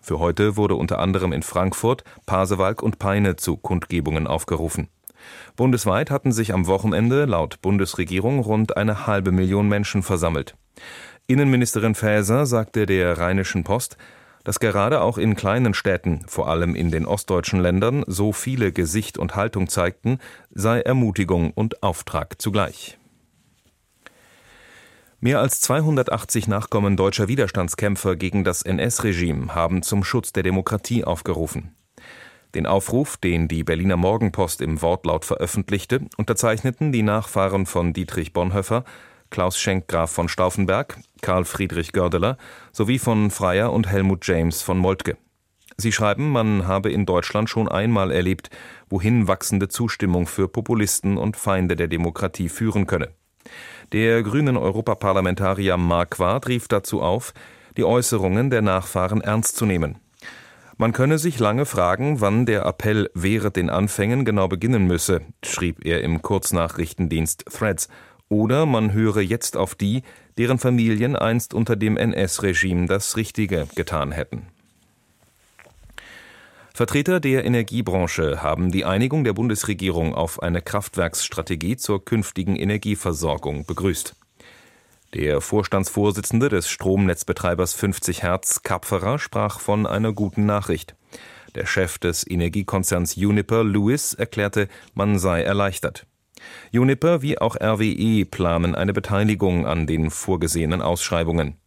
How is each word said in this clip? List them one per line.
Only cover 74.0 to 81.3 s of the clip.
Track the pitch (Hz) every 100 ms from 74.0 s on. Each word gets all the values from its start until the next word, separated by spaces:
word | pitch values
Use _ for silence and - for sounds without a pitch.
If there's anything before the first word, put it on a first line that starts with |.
| 69
hätten. | 78 - - 98 _ _ _ _ _ _ _ _ _ _ _ - _ - - - - - - - - -
Vertreter | - 117 143 143 185
der | 143 131
Energiebranche | 107 120 110 113 101 95 87 - 80 73
haben | 76 80 90
die | 92
Einigung | 87 95 127 151
der | 127
Bundesregierung | 101 120 107 - 98 95 85 80
auf | - 82 -
eine | 87 87
Kraftwerksstrategie | - 104 104 - 85 - -